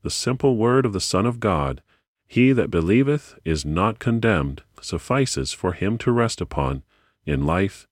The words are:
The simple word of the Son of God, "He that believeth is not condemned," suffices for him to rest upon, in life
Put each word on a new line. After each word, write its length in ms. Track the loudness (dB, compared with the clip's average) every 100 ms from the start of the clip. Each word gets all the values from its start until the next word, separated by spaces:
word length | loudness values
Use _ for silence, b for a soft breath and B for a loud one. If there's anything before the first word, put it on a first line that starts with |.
The 80 | -6
simple 460 | -4 -4 0 2 2
word 300 | 4 2 2
of 80 |
the 140 | -2 -2
Son 140 | 0 0
of 140 | 0
God, 420 | 0 0 -2 -6 _ _ _ _ _
"He 260 | 2 4
that 180 | 4 2
believeth 680 | 0 4 2 2 -2 -6 -10
is 200 | -4 -4
not 340 | -2 0 0 0
condemned," 640 | -2 0 2 2 0 -6 _ -18
suffices 720 | -8 -8 -2 -2 0 -2 -6
for 200 | -4 -4
him 260 | -2 -4 -2
to 140 | 0
rest 280 | 2 0 -2
upon, 440 | -6 -2 -2 -4 -10 _ _ _ -4
in 140 | -2
life 340 | 0 0 -2 -6 _